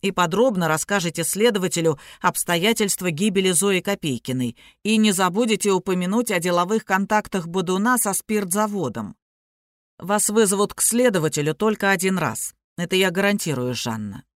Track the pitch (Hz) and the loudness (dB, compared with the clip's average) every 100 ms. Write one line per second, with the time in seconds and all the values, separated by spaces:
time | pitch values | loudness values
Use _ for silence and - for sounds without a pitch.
0 | 196 185 175 196 262 190 165 156 - 202 | -2 0 0 4 2 2 0 0 0 -2
1 | 175 160 160 190 233 202 180 165 160 143 | -2 -4 -4 2 2 2 -2 0 0 0
2 | - - 180 - - 170 196 233 202 - | -8 -2 -2 -2 -2 0 2 2 0 -2
3 | 180 151 214 190 185 175 202 185 175 202 | -4 0 0 2 2 2 2 0 -2 -4
4 | 160 120 - 127 120 - - _ 202 220 | -4 -6 -4 -4 -4 -6 -20 _ 0 2
5 | 214 185 185 180 240 208 208 185 190 180 | 2 2 0 2 0 2 2 0 0 -2
6 | 180 214 240 185 170 175 180 220 - 190 | 0 0 0 0 0 0 2 -2 0 -2
7 | 196 214 - 196 165 185 180 185 214 247 | 2 0 0 -6 -4 -4 0 0 2 2
8 | 208 185 - 214 196 196 214 202 139 110 | 0 -4 -2 -4 -2 -2 -2 -2 -4 -6
9 | 101 - _ _ _ _ _ _ _ _ | -10 -14 _ _ _ _ _ _ _ _
10 | 170 208 - 208 214 196 202 - - 233 | -2 0 2 4 2 2 -2 0 0 4
11 | 254 190 156 151 147 151 220 214 196 196 | 2 2 0 0 -2 0 0 2 0 2
12 | 190 185 147 110 - _ _ - 175 185 | 0 0 -2 -4 -10 _ _ -10 -2 2
13 | 190 175 202 208 170 127 123 120 120 110 | 2 2 0 0 -2 -2 -2 -4 -6 -6
14 | 107 98 - | -8 -12 -18